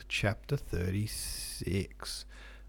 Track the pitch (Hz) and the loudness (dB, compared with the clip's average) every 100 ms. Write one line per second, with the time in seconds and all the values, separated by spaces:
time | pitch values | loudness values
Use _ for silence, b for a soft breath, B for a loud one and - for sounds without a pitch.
0 | - - 104 101 - 139 - 87 90 98 | -2 4 4 4 2 0 2 2 4 4
1 | 107 - - - - - - 92 92 - | 2 0 -2 -4 -4 -4 2 2 2 -4
2 | - - - B B B | -6 -6 -8 B B B